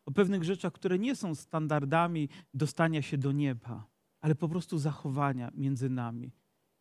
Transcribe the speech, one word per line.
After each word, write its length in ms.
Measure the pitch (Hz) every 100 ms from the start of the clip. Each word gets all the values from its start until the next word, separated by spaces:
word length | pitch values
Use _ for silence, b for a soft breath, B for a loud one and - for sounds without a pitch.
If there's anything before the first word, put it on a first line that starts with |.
| -
o 60 |
pewnych 320 | 139 190 196
rzeczach, 300 | 165 190 185
które 260 | - 190 180
nie 160 | 233 269
są 200 | 196 151
standardami 920 | - 165 156 151 143 165 170 165 143 B B
dostania 480 | 135 151 - 165 156
się 160 | 139 143
do 140 | 135
nieba, 560 | 139 143 120 120 107 110 _ _ _
ale 140 | 156 156
po 140 | 165
prostu 280 | 170 - 165
zachowania 720 | 143 143 147 135 143 127 120 -
między 340 | 135 135 131
nami. 420 | 127 120 117 127 - _ _ _ _